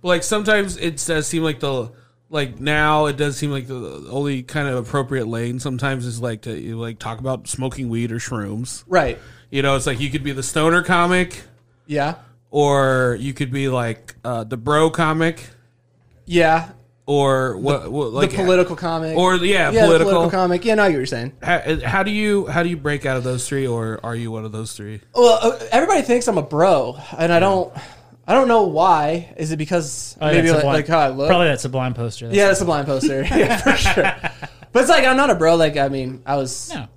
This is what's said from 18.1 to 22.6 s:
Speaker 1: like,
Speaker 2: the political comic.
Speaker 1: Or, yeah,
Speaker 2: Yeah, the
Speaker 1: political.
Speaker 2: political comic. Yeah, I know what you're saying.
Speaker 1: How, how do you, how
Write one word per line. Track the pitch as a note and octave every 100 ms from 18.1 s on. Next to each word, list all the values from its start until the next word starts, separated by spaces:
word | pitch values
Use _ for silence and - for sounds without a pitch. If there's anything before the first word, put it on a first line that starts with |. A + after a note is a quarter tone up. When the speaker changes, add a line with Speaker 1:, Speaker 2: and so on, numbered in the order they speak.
Speaker 1:
like, | A#2+ F#3
Speaker 2:
the | F#3+
political | F#3 F#3 F3+ E3
comic. | F3 E3 D#3+ D#3+
Speaker 1:
Or, | F#3 F#3
yeah, | F3 G3 D#3+
Speaker 2:
Yeah, |
the | A3 G#3
Speaker 1:
political. | D#3+ G3
Speaker 2:
political | F#3 E3+
comic. | F#3 F#3 F3
Yeah, | A3+
I | G#3+
know |
what | G3+
you're | D3+ C3+
saying. | B2 B2 -
Speaker 1:
How, | - D3+ - D#3 B2
how | G3
do | G3
you, | G#3 G#3+ G3+ F#3+
how | D3+